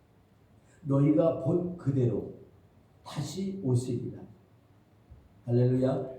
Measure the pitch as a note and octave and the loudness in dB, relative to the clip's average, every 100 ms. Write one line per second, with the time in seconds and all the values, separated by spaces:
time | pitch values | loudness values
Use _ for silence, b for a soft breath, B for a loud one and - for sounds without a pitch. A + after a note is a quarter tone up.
0 | _ _ _ _ _ - b b D3 C3+ | _ _ _ _ _ -20 b b 0 4
1 | D3 E3 E3 - C#3 F3 F3 - C3+ C3+ | 6 6 4 2 0 0 -2 -4 -2 0
2 | A#2+ G2 - - - - - _ _ _ | 2 0 -4 -12 -20 -20 -20 _ _ _
3 | - D#3 - F#3+ G3 F#3+ C3 A#2+ - A#2+ | -14 -10 -8 -6 -6 -4 0 0 0 -4
4 | - - - - _ _ _ _ _ _ | -6 -10 -16 -20 _ _ _ _ _ _
5 | _ - - - - A#2+ B2 B2+ B2+ - | _ -20 -20 -16 -2 2 4 4 2 0
6 | - | -4